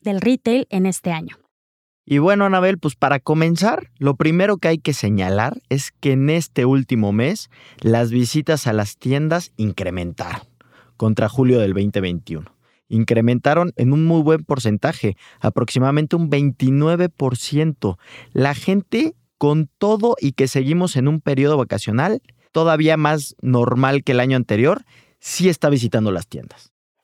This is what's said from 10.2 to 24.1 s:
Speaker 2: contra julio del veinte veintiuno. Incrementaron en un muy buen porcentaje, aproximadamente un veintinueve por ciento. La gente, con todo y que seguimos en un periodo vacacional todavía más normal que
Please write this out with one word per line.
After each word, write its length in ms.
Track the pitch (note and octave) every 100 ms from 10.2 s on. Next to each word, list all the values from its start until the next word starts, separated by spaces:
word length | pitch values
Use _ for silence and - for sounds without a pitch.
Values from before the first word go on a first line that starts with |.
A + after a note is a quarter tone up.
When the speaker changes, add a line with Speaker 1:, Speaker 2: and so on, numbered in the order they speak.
| - - - _ _ _ _ -
Speaker 2:
contra 320 | A2+ G#2+ G#2+
julio 280 | B2+ B2+ B2
del 140 | G2+
veinte 300 | F#2+ G2+ G2+
veintiuno. 520 | F#2 F2 - D#2+ D#2 _ _ _ -
Incrementaron 840 | A2+ A2 A2+ A#2 B2 C#3+ D#3 F3 -
en 180 | A#2+
un 100 | C#3+
muy 160 | D#3+ E3
buen 240 | D3+ D#3+
porcentaje, 720 | D#3 C#3 A#2 G#2 C#3 - A2 F#2 - -
aproximadamente 760 | - - A#2 B2+ C3 D3 D3+
un 140 | E3+ E3
veintinueve 800 | C#3+ C#3+ B2 C3 C#3 D3+ E3+ F3+
por 300 | - C3+ B2
ciento. 600 | - D3 D#3+ C#3+ G#2 F2+ - - -
La 200 | - C#3
gente, 600 | C#3+ - G3 - A3 D#4+ - _ -
con 320 | D3 D3+ D3 -
todo 360 | G3+ G#3+ A#3 A3+
y 120 | C#3+
que 140 | - C3+
seguimos 500 | C#3 C3+ E3+ F3+ C3
en 120 | C3
un 140 | D#3
periodo 340 | - C3+ C#3+ D3+
vacacional 640 | A#2+ G2+ - A2 E3+ A3 - _ _
todavía 480 | D#3+ E3 D#3 D#3 D#3
más 360 | D3+ D#3 C#3 -
normal 640 | B2+ B2 A#2+ A#2+ C3 C#3
que 80 | C#3